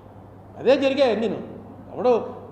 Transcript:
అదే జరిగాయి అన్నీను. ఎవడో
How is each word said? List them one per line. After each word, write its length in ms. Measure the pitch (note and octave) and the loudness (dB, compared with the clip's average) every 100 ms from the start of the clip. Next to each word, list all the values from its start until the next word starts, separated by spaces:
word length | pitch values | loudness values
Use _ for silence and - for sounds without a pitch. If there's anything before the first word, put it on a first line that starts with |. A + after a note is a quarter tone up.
| - - - - - - | -20 -20 -20 -20 -20 -2
అదే 180 | D#3+ C#4 | 4 4
జరిగాయి 360 | C4+ C4+ C4+ | 4 2 2
అన్నీను. 260 | G#3 A3+ D3 - - - - - | 2 0 -4 -8 -14 -16 -18 -14
ఎవడో 400 | C3 A3+ A3+ - - - | -2 2 2 0 -10 -16